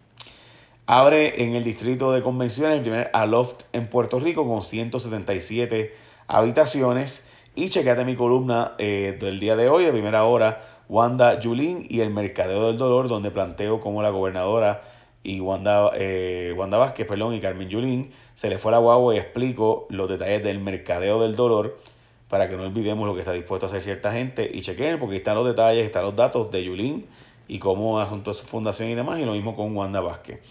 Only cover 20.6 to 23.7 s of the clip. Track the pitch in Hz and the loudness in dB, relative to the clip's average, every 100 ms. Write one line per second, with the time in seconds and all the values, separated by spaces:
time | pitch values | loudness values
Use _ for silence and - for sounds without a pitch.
20.6 | 98 92 - 87 98 110 113 107 123 110 | -4 -6 -4 -2 0 2 0 2 2 2
21.6 | 101 - - _ _ _ - 98 92 92 | 0 -6 -20 _ _ _ -4 0 0 -2
22.6 | 95 104 104 107 104 90 90 87 87 95 | -6 -4 -2 -2 -2 -4 -4 -6 -4 -6
23.6 | 95 | -4